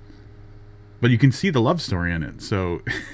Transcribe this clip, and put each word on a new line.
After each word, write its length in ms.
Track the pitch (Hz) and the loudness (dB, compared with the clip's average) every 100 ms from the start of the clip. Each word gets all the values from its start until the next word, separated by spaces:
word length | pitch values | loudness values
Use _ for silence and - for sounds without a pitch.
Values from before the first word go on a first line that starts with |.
| - - - - - - - - - - | -20 -20 -20 -20 -20 -20 -20 -20 -20 -2
but 100 | 120 | 2
you 60 | 123 | 6
can 140 | 135 | 4
see 180 | 117 196 | 4 0
the 120 | 139 | 2
love 200 | 117 175 | 2 0
story 320 | - 92 87 | -2 -4 -2
in 120 | 85 | -4
it. 180 | 73 - | -6 -10
So 400 | - 101 90 87 - - - | -6 -4 -2 -4 -6 -8 0